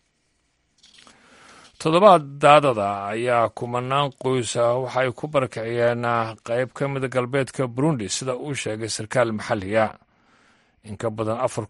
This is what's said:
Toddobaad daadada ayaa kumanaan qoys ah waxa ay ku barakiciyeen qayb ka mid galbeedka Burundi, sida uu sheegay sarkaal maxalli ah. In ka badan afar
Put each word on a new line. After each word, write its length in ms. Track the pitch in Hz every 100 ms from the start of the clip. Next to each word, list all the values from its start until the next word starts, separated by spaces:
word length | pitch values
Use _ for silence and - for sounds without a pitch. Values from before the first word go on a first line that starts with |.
| _ _ _ _ _ _ _ _ - - - - _ - - - - -
Toddobaad 560 | 160 170 208 175 143 143
daadada 680 | 151 151 143 110 98 101 101
ayaa 400 | 110 123 120 110
kumanaan 640 | - 123 120 127 135 143 -
qoys 360 | 131 131 110 120
ah 160 | 120 123
waxa 240 | 127 127
ay 100 | 131 -
ku 80 | 151
barakiciyeen 760 | 147 127 - 113 120 117 120 120 117 113 107
qayb 280 | - 120 127 -
ka 120 | 139
mid 200 | 139 131
galbeedka 560 | 127 123 139 131 - 127
Burundi, 400 | 117 151 135 95
sida 280 | - 131 123
uu 160 | 147
sheegay 340 | 135 - 110 110
sarkaal 440 | - 110 131 117
maxalli 400 | 107 - 110 95 110
ah. 200 | 107 - _ _ _ _ _ _ _ _
In 120 | 104 101
ka 80 | 117
badan 300 | 110 110 117
afar 240 | 127 -